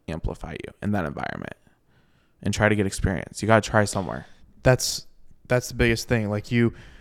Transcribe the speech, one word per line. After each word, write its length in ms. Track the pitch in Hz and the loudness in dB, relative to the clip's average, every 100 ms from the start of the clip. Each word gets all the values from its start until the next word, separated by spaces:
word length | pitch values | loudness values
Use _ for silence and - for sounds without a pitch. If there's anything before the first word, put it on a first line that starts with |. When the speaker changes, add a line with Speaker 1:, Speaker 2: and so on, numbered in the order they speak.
| - | -10
Speaker 1:
amplify 460 | 80 - - 80 | -6 -6 -6 -10
you 200 | - - - | -12 -12 -8
in 100 | 101 | -4
that 140 | 104 78 | -2 -2
environment 480 | 67 50 50 50 - _ _ _ _ _ _ _ _ | -6 -8 -8 -10 -16 _ _ _ _ _ _ _ _
and 120 | - | -4
try 160 | 101 107 | 2 2
to 60 | 104 | 4
get 100 | 98 | 0
experience. 560 | - 95 90 - - | 0 -2 -2 -6 -4
You 60 | 101 | 4
gotta 200 | 110 - | 4 4
try 180 | 110 101 | 2 2
somewhere. 400 | 101 80 64 - - - - | 0 -4 -6 -12 -20 -20 0
Speaker 2:
That's, 420 | 131 127 - - - - - - - | 4 4 2 -6 -10 -20 -20 -12 -2
that's 200 | 123 - | -2 0
the 80 | 123 | 0
biggest 320 | 120 113 - | 2 2 0
thing. 220 | 120 104 | 0 0
Like 220 | 104 - | -4 0
you, 220 | 120 117 - - - | 2 2 0 -14 -20